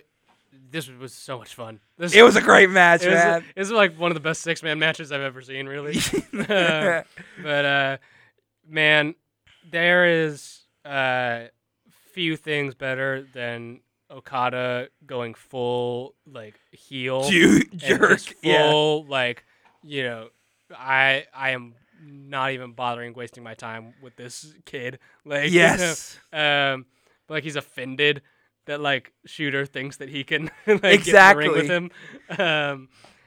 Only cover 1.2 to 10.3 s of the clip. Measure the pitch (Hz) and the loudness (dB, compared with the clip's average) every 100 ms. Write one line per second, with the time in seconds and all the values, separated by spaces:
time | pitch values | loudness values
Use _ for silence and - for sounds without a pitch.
1.2 | - 127 110 - 113 110 _ - 170 196 | -14 -14 -14 -18 -16 -18 _ -10 4 8
2.2 | 233 202 - - 190 190 175 170 180 170 | 8 8 6 6 6 6 6 6 4 4
3.2 | 170 170 170 - 196 226 190 160 175 160 | 4 2 -4 -8 -2 2 2 0 -4 -2
4.2 | 156 160 165 160 160 151 160 156 147 143 | -4 -6 -6 -6 -4 -2 -2 -4 -8 -8
5.2 | 139 127 127 135 135 143 143 170 - 403 | -8 -10 -14 -12 -10 -10 -8 -6 -4 -6
6.2 | - 202 147 202 170 156 175 165 - - | -6 -8 -2 0 0 0 0 -2 -4 -18
7.2 | - - 156 143 143 139 135 135 _ _ | -20 -12 -4 -2 0 0 0 -4 _ _
8.2 | _ _ _ _ 156 156 151 151 151 - | _ _ _ _ -8 0 4 4 2 -4
9.2 | _ _ _ _ 170 170 175 180 175 165 | _ _ _ _ _ -2 2 4 4 2
10.2 | 156 | -2